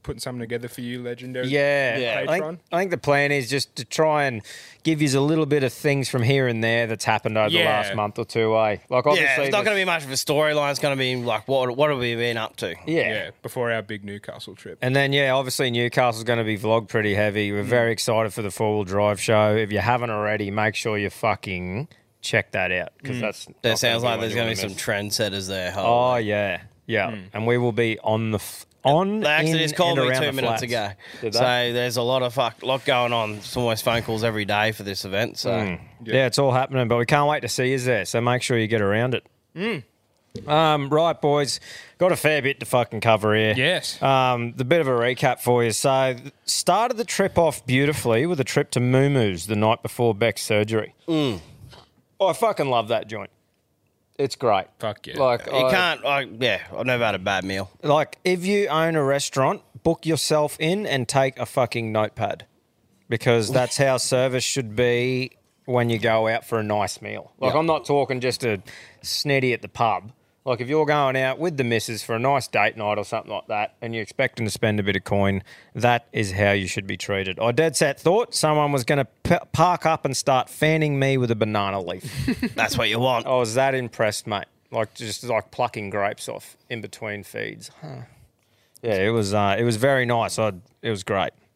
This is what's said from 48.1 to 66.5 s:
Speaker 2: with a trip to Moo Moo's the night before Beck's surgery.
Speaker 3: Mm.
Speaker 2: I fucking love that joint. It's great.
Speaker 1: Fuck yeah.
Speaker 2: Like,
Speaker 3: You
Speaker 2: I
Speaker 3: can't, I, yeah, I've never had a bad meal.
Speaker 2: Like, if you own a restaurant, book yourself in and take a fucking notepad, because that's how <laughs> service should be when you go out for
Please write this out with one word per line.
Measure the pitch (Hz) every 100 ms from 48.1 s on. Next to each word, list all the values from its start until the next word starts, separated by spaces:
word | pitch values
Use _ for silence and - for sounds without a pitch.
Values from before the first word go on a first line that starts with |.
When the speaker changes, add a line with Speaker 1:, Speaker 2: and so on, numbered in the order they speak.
| 113 165
Speaker 2:
with | 135
a |
trip | - - 151
to | -
Moo | 123 131 139
Moo's | 139 107 87 95
the | 104
night | 107 113
before | 110 - 120
Beck's | 101 117 -
surgery. | - 107 107 113 101 _ -
Speaker 3:
Mm. | 160 143 95 - - - - _ _ _ _
Speaker 2:
I | 190
fucking | 160 226 196 139
love | 120 107
that | 113 110
joint. | 107 98 _ _ _ _ _ _ _ _ -
It's | 139 -
great. | 120 98 - _
Speaker 1:
Fuck | 110 101 -
yeah. | -
Speaker 2:
Like, | 131 120 -
Speaker 3:
You |
Speaker 2:
I | 135 131
Speaker 3:
can't, | 180 175 143 120
I, | 139 120 110
yeah, | 123 95 - -
I've | 123
never | 123
had | 113 98
a |
bad | 95 95
meal. | 95 95 98 _
Speaker 2:
Like, | 151 151 143 -
if | 180 180 185
you | 202 202
own | 151 165 160
a |
restaurant, | 139 139 - 139 135 208 _ -
book | 165 165 156
yourself | 156 - 151 151 -
in | 156 196 190
and | 139 117
take | 139 135 -
a | 120
fucking | - 120 120 113
notepad, | 110 107 - 104 - - _ _ _ _ _ _
because | 113 131 117 107
that's | 127 123 -
how | 139 127
<laughs> |
service | - 127 131 127
should | - 139 117 110
be | 123 120 123 127 127 _ _ _ -
when | 123 120
you | 113
go | 113 113 110
out | 113
for | -